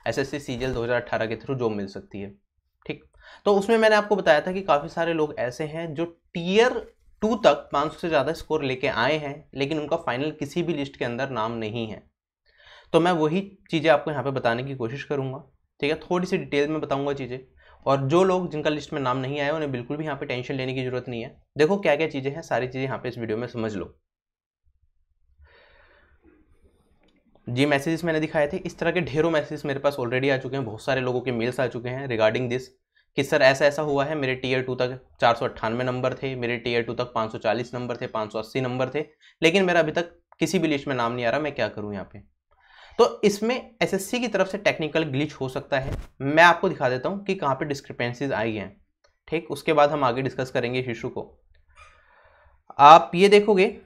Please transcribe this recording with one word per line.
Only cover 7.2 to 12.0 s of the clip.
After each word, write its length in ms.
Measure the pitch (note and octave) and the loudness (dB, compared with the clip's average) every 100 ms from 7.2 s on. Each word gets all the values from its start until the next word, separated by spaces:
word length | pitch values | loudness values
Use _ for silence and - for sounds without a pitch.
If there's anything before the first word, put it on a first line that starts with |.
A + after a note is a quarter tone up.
टू 120 | A3 A#3+ | -2 4
तक 320 | D#3 C#3+ - | 4 4 0
पाँच 200 | C#3+ D#3 | -2 -2
सौ 60 | - | -4
से 100 | E3+ | 0
ज़्यादा 240 | D3+ C#3 | 0 0
स्कोर 300 | E3 - D#3 | -4 -4 -4
लेके 240 | C3+ C3 C3+ | -2 -2 -2
आए 300 | A2+ B2+ D#3 | 0 0 0
हैं, 300 | C#3+ C#3 - | -4 -12 -12
लेकिन 260 | C3 C#3 D#3 | -6 -2 -2
उनका 160 | D3 B2+ | -2 -4
फाइनल 320 | B2+ B2 D3+ | -2 -4 -4
किसी 300 | D3+ C#3 F3 | -6 -6 -4
भी 120 | E3 | -2
लिस्ट 220 | D3 C#3 - | -2 -6 -6
के 80 | |
अंदर 260 | B2+ A#2+ C3+ | -6 -4 -4
नाम 200 | A#2+ A2 | -4 -4
नहीं 320 | A#2 A2 A#2+ A2 | -4 -6 -6 -8
है। 140 | F#2 | -10